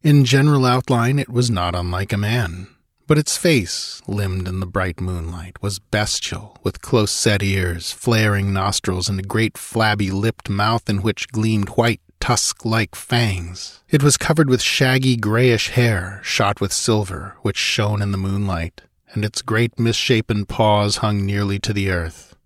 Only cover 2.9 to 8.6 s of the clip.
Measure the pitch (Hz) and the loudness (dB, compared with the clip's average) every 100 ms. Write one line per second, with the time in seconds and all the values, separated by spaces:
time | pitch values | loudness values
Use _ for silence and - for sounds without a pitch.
2.9 | _ - 151 151 - 180 143 90 - - | _ 0 2 2 0 4 4 2 -6 -10
3.9 | - - 101 98 92 90 92 90 95 92 | -12 -6 -4 -2 -2 -4 -4 -4 -2 -2
4.9 | 87 92 87 82 85 85 - 101 98 _ | -4 -6 -4 -6 -10 -14 -8 -8 -8 _
5.9 | 104 104 - - - - - - - - | -2 0 -4 -6 -10 -12 -8 -8 -8 0
6.9 | 120 104 - 113 101 101 95 90 85 - | 2 2 0 0 2 0 0 -2 -4 -8
7.9 | - - 110 107 101 98 98 | -6 0 2 2 2 0 0